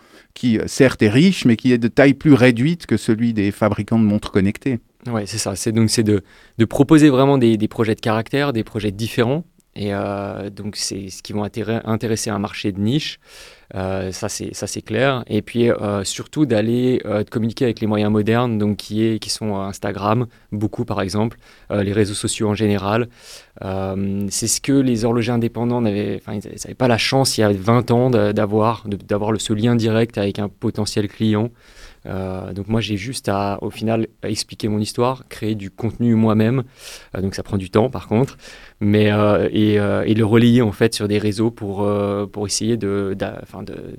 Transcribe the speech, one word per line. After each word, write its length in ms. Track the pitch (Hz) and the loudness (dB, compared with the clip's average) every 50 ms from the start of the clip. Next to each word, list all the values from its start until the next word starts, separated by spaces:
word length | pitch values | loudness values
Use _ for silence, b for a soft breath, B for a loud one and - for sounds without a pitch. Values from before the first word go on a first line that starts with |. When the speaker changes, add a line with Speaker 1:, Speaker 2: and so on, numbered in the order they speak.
| b b b b b b b | b b b b b b b
Speaker 1:
qui, 260 | - - 123 110 101 80 | -4 0 0 0 0 0
certes, 360 | - - - 135 127 - - | 0 2 4 4 4 4 4
est 80 | 110 104 | 2 4
riche, 340 | 104 135 170 196 185 - - | 6 6 6 6 4 4 2
mais 140 | 127 117 - | 2 2 4
qui 160 | - 127 123 | 4 2 2
est 40 | 120 | 4
de 120 | 117 113 | 2 2
taille 240 | - - 139 143 135 | 4 6 6 6 4
plus 200 | - - 160 139 | 4 6 6 6
réduite 520 | 110 123 127 123 113 123 160 175 170 - | 8 8 6 4 4 2 0 0 -2 -2
que 100 | - 117 | -2 -2
celui 380 | 104 - - 113 107 120 117 113 | 0 2 0 0 2 0 0 0
des 180 | 107 98 101 | 0 0 0
fabricants 480 | 98 - 113 104 101 - 104 - 117 113 | 0 0 0 0 2 0 -2 0 2 4
de 60 | 110 | 4
montres 260 | 104 104 104 - - | 4 2 0 -2 -2
connectées. 480 | - 104 95 98 104 - - 135 127 113 - _ _ _ - 123 | 0 2 2 2 0 -2 -2 -4 -4 -4 -6 _ _ _ -10 -6
Speaker 2:
Ouais, 180 | 117 110 104 | -6 -4 -6
c'est 140 | 98 107 107 | -6 -6 -6
ça. 180 | - 101 98 - | -6 -4 -6 -4
C'est, 160 | - 117 110 | -4 0 2
donc, 160 | 113 113 107 | 2 2 2
c'est 140 | - - 110 | 2 2 2
de, 180 | 104 104 98 - b b b b b b b | 4 2 2 0 b b b b b b b
de 80 | 113 | 0
proposer 440 | - - - 139 - 160 151 151 151 | 2 4 2 6 6 8 8 8 8
vraiment 280 | 131 127 135 139 139 135 | 6 6 6 4 4 4
des, 200 | 120 113 113 104 | 4 4 4 4
des 100 | 107 - | 0 -2
projets 280 | - - 113 107 107 | -2 0 0 0 -2
de 60 | - | -2
caractère, 520 | - 120 107 110 110 - - 139 143 143 123 | -2 -2 0 0 -2 -2 -2 -2 -2 0 -2
des 100 | 110 104 | -4 -4
projets 280 | - - 110 98 107 | -6 -6 -4 -4 -4
différents, 520 | 95 101 113 107 - - 117 117 139 165 170 _ _ _ _ _ - - | -4 -4 -6 -2 0 0 2 2 0 -2 -4 _ _ _ _ _ -12 -8
et, 140 | 101 101 101 | -6 -4 -4
euh, 560 | 101 101 101 101 98 101 101 101 104 98 104 | -4 -4 -4 -6 -6 -6 -8 -8 -10 -10 -10
donc, 260 | 101 104 101 104 95 | -10 -10 -10 -10 -8
c'est 340 | - - - 104 98 98 95 | -8 -8 -6 -6 -8 -10 -10
ce 140 | - - - | -14 -14 -12
qui 80 | - | -8
vont 120 | 101 104 104 | -6 -6 -6
atterrer, 360 | 98 - 117 101 104 113 117 - | -6 -6 -6 -4 -2 -4 -2 -2
intéresser 440 | - 110 104 - 107 113 107 - 117 | -2 -2 -2 -2 -2 -2 -2 -4 -4
un 80 | 104 104 | -4 -4
marché 360 | 101 104 - - - 110 92 | -4 -6 -6 -6 -6 -4 -2
de 80 | 98 | -2
niche. 360 | 101 110 131 156 - - - - b b b b b b b b b b - | 0 0 0 0 -2 -6 -10 -14 b b b b b b b b b b -10
Euh, 360 | 92 95 95 95 95 92 92 | -6 -6 -4 -4 -4 -4 -6
ça, 160 | 90 - 110 101 | -6 -6 -8 -8
c'est, 260 | - - 98 98 - | -6 -8 -8 -10 -8
ça, 140 | - 107 101 | -8 -8 -8
c'est 140 | - 110 | -8 -8
clair. 420 | - - 107 110 131 139 135 123 - - | -8 -4 -2 0 0 0 0 -2 -4 -4
Et 140 | 110 107 | -2 -4
puis, 300 | - - - 117 120 120 | -2 -2 0 2 2 2
euh, 320 | - - 104 104 101 101 95 | 2 0 0 -2 -2 -2 -4
surtout 420 | - - - 123 - - 147 156 | -6 -8 -10 -10 -6 -2 0 0
d'aller, 560 | 123 117 107 110 113 117 123 123 127 127 - - | 2 2 2 2 2 0 2 2 2 0 0 -2
euh, 180 | 107 104 107 104 | -2 -2 -2 -2
de 60 | - | -2
communiquer 340 | - 117 107 117 104 - 135 | -4 -2 -2 -2 -2 0 0
avec 160 | 117 110 - | 0 0 0
les 80 | 113 107 | -2 0
moyens 240 | 107 107 104 104 | 0 2 2 2
modernes, 460 | 107 107 104 107 113 120 123 123 113 104 | 2 2 2 2 2 2 2 0 0 0
donc 180 | 104 104 104 | 0 0 -2
qui 300 | - - - 107 107 110 | -2 -6 -6 -2 0 0
est, 140 | 113 113 104 | 0 0 -2
qui 100 | - - | -4 -8
sont, 260 | - - 113 107 101 | -8 -6 -6 -4 -4
euh, 140 | 98 95 98 | -4 -6 -6
Instagram, 560 | 95 - - 104 98 95 98 104 110 123 123 113 b b b b | -8 -6 -6 -6 -4 -2 -2 0 0 0 -2 -4 b b b b
beaucoup 320 | 107 104 107 101 - - 120 | -6 -4 -4 -4 -4 -4 -6
par 160 | - 107 101 | -4 -2 -2
exemple, 360 | 98 95 95 104 110 117 - - b b b b b b | -2 -2 -2 -2 -2 -2 -4 -8 b b b b b b
euh, 100 | - 104 | -2 -2
les 120 | 101 98 98 | 0 0 2
réseaux 200 | 113 104 95 104 | 2 0 0 0
sociaux 360 | - - 110 - - 113 104 | -4 -6 -4 -4 -2 -2 0
en 60 | 104 | 0
général. 520 | 95 110 104 101 98 92 101 107 117 120 117 B B B B B B B B B B - | 2 2 2 0 0 0 0 0 0 -2 -4 B B B B B B B B B B -8
Euh, 640 | 95 95 95 95 95 95 95 98 98 98 101 101 98 | -6 -6 -4 -4 -4 -4 -4 -4 -4 -4 -4 -4 -6
c'est 180 | - - 117 110 | -6 -4 -4 -4
ce 120 | - - | -4 -4
que 140 | - - 135 | -2 0 2
les 320 | 139 131 127 120 107 110 | 2 2 2 0 0 0
horlogers 260 | 117 117 120 113 117 | 0 0 0 0 0
indépendants 500 | 120 117 117 113 - 113 117 120 120 123 | 0 0 -2 -2 -2 -4 -4 -2 -2 0
n'avaient, 380 | 120 107 98 104 104 107 104 101 | 0 0 0 -2 -2 -4 -6 -8
enfin, 120 | - - 113 | -8 -10 -10
ils, 160 | 104 - - | -10 -10 -10
ils 140 | - - - | -12 -14 -14
avaient 80 | - 101 | -12 -4
pas 160 | - 127 123 | 0 0 2
la 80 | 117 107 | 2 2
chance 400 | - - 135 135 135 110 - - | 0 2 2 2 2 2 2 2
il 40 | |
y 20 | 110 | 4
a 60 | 104 101 | 4 2
vingt 360 | 95 92 110 117 123 117 - | 2 2 2 2 4 4 2
ans 180 | 120 120 123 131 | 2 2 4 4
de, 240 | 123 110 104 104 104 | 2 2 2 2 2
d'avoir, 500 | 107 107 101 104 110 107 113 113 - - | 0 0 0 2 2 2 2 0 -2 -6
de, 120 | 110 101 90 | -8 -8 -6
d'avoir 340 | 95 - 104 101 107 120 | -4 -4 -2 -2 0 -2
le, 80 | 113 98 | -2 -2
ce 140 | - - 110 | -2 -2 -2
lien 220 | 104 110 120 120 | 0 2 2 2
direct 420 | 117 110 113 110 113 117 113 - 110 | 2 2 2 2 2 0 0 0 -2
avec 220 | 101 101 95 - | -2 -2 -2 -4
un 100 | 104 101 | -6 -6
potentiel 580 | - _ - 110 - - 104 - - 110 104 101 | -6 _ -6 -4 -4 -4 -4 -4 -2 -2 -4 -4
client. 420 | - - 110 110 107 104 113 120 117 b b b b b b b b b b | -4 -2 0 2 2 2 0 -2 -6 b b b b b b b b b b
Euh, 480 | - 98 95 95 95 92 92 95 98 92 | -10 -8 -6 -6 -6 -6 -8 -8 -8 -8
donc 160 | 98 98 101 | -8 -4 -2
moi, 100 | 113 113 | -2 -2
j'ai 160 | 107 101 107 | -2 -2 -4
juste 320 | 95 98 127 131 - - - | -6 -6 -8 -10 -6 -4 -2
à, 320 | 101 98 101 101 101 - | 0 0 0 -2 -2 -4
au 80 | - 104 | -6 -8
final, 380 | - - 110 110 113 113 110 - _ _ - | -8 -4 -2 -2 0 0 -2 -4 _ _ -8
expliquer 460 | 101 107 - - - 110 - - 107 | -6 -6 -6 -8 -10 -10 -6 -4 -2
mon 100 | 107 104 | -2 -2
histoire, 440 | 107 - - - 120 123 131 127 - - | -2 -4 -2 -2 -2 -2 -2 -4 -10 -16
créer 260 | - - 113 107 110 | -12 -8 -6 -4 -4
du 160 | 104 98 95 | -6 -8 -12
contenu 460 | - - - 110 - - 120 120 113 | -10 -6 -6 -6 -4 0 2 2 4
moi-même. 480 | 110 113 110 107 110 110 113 127 135 117 127 B B B B B B B B B | 4 4 4 4 4 2 2 0 -2 -4 -6 B B B B B B B B B
Euh, 60 | 95 | -6
donc 140 | 92 98 92 | -4 -4 -4
ça 80 | - - | -6 -6
prend 140 | - 110 98 | -4 -4 -4
du 120 | 95 90 | -2 0
temps, 200 | - 110 113 131 | 2 2 2 2
par 180 | 135 - - - | -2 -6 -6 -2
contre, 300 | 104 110 139 135 - - B B B B B B B B | 0 0 0 0 -4 -10 B B B B B B B B
mais, 320 | 107 101 104 107 107 104 | 0 2 4 4 4 4
euh, 380 | 104 104 104 104 104 87 101 - | 4 4 4 4 4 4 2 0
et, 260 | - 107 107 107 104 104 | 0 2 2 4 2 2
euh, 260 | 101 101 101 101 - - | 2 0 0 0 0 0
et 60 | 110 | 2
le 100 | 110 113 | 2 2
relayer 360 | 101 113 117 117 120 117 127 | 4 4 6 6 6 6 6
en 100 | 120 107 | 4 2
fait 240 | 95 - 117 113 - | 2 2 0 0 0
sur 140 | - 107 101 | 0 -2 0
des 100 | 104 104 | 0 0
réseaux 320 | 107 107 98 104 110 117 | 0 0 0 0 -2 -2
pour, 320 | 117 - 107 98 98 95 104 | -2 -4 -8 -8 -4 -2 -2
euh, 420 | 104 104 101 101 101 101 101 104 | 0 0 0 0 -2 -2 -2 -4
pour 220 | 98 - 101 104 98 | -6 -6 -6 -6 -4
essayer 300 | - - 107 110 120 107 | -4 -2 -2 -2 -2 -2
de, 360 | 101 98 101 101 98 95 95 98 | -2 -2 -2 -2 -2 -4 -4 -4
d'a-, 220 | 101 101 107 85 - | -6 -8 -8 -10 -14
enfin, 200 | - - 98 104 | -16 -16 -14 -14
de, 120 | - - - - 92 - | -12 -12 -14 -14 -14 -16